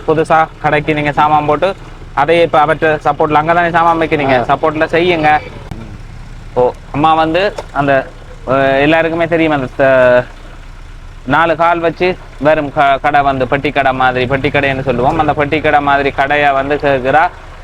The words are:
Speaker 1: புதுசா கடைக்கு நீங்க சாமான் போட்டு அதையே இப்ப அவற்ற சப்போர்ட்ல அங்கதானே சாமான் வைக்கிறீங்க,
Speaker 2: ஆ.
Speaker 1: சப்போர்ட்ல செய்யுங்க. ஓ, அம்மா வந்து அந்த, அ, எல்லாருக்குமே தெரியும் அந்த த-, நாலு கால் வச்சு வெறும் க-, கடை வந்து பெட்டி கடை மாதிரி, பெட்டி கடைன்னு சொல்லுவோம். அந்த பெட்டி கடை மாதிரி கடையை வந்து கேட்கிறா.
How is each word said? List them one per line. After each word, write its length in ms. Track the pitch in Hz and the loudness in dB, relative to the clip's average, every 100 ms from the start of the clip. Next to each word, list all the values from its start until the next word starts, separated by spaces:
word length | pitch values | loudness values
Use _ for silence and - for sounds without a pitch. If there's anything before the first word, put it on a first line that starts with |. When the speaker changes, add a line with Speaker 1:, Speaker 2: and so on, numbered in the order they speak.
| - | -2
Speaker 1:
புதுசா 400 | 156 156 160 160 - | 0 2 2 2 -2
கடைக்கு 320 | 151 151 151 | -2 0 0
நீங்க 180 | 151 147 | -2 -2
சாமான் 340 | 143 151 151 147 | 0 2 2 2
போட்டு 300 | 151 180 190 - - - | 0 0 -4 -12 -18 -10
அதையே 280 | - 143 170 | -2 2 4
இப்ப 240 | 165 160 147 | 4 2 2
அவற்ற 340 | 156 160 151 | 2 0 0
சப்போர்ட்ல 340 | 151 143 156 151 | 0 0 2 2
அங்கதானே 260 | 156 170 170 | 2 2 2
சாமான் 300 | 165 170 165 | 2 2 2
வைக்கிறீங்க, 500 | 160 156 139 127 117 | 0 0 2 0 2
Speaker 2:
ஆ. 60 | 139 | 0
Speaker 1:
சப்போர்ட்ல 280 | 160 151 | 0 0
செய்யுங்க. 560 | 160 170 180 170 151 151 - 117 - 113 113 - - - - - - | 0 0 0 2 2 2 -2 -14 -12 -12 -12 -14 -16 -16 -16 -16 -8
ஓ, 180 | 127 123 - - | 0 0 -2 -8
அம்மா 220 | 139 160 | 0 2
வந்து 400 | 160 160 165 202 - - | 2 2 0 -2 -4 -8
அந்த, 340 | 135 143 139 127 - - - - | -4 0 0 -2 -12 -18 -12 -2
அ, 40 | 131 135 135 | 0 2 2
எல்லாருக்குமே 480 | 143 165 165 165 165 | 4 2 2 -2 0
தெரியும் 240 | 165 160 | 0 0
அந்த 160 | 147 127 - | 0 -4 0
த-, 480 | 135 131 127 123 123 - - - - - - - - - - | 4 6 6 4 2 -8 -18 -18 -18 -18 -18 -18 -18 -14 -2
நாலு 300 | 143 165 156 | 0 2 2
கால் 240 | 165 170 | 2 2
வச்சு 380 | 165 156 180 175 - - | -2 0 -2 -2 -8 -2
வெறும் 340 | 139 156 147 | 0 2 0
க-, 260 | 156 143 135 | 0 2 2
கடை 200 | 147 147 | 2 2
வந்து 260 | 139 135 123 | 2 0 0
பெட்டி 240 | 143 147 | -2 -2
கடை 220 | 139 135 | 0 0
மாதிரி, 340 | 131 127 127 123 | 2 0 0 0
பெட்டி 220 | 135 139 | 0 0
கடைன்னு 340 | 143 139 135 | 0 0 -2
சொல்லுவோம். 360 | 139 120 127 160 | -2 0 0 0
அந்த 140 | 151 | 0
பெட்டி 280 | 147 143 156 | 0 0 0
கடை 200 | 151 147 | 2 2
மாதிரி 300 | 143 139 139 | 2 2 0
கடையை 400 | 131 139 147 147 | 0 0 2 2
வந்து 240 | 135 135 143 | 2 0 0
கேட்கிறா. 520 | 147 135 127 147 175 - - - | 0 0 2 2 2 -4 -18 -10